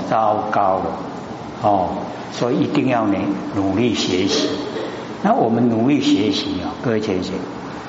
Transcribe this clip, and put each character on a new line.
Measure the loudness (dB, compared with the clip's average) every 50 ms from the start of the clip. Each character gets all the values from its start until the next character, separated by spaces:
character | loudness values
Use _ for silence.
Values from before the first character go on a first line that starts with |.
| -2 0
糟 | 0 2 4 2 2 2 0 0
糕 | 2 2 4 4 2
了 | 2 0 -2 -4 -6 -8 -10 -10 -10 -10 -10 -12 -12 -12 -12 -6 -2
哦。 | 2 2 4 4 2 0 -2 -4 -6 -8 -8 -10 -10 -10
所 | -6 -2 -2 0 2
以 | 2
一 | 2 2
定 | 2 2 2 2
要 | 2 2 2
努， | 2 0 0 0 -2 -2 -2 -4 -4 -2
努 | -2 0 0 2
力 | 2 2 2 2
学 | 0 0 0 0 2 2
习。 | 2 2 2 0 0 -2 -4 -6 -6 -6 -6 -6 -6 -8 -8 -10 -10 -6 0
那 | 2 2 4
我 | 4 2 2
们 | 4 4 4 4
努 | 4 4 4 4
力 | 4 4
学 | 4 4 4 4 4 2
习 | 2 0 -2 -4 -4 -4
啊， | -4 -6 -6 -4
各 | -2 0
位 | 0 0
先 | 0 0 0 0 -2
生， | -2 -4 -4 -6 -6 -8 -10 -10 -10 -10 -10 -10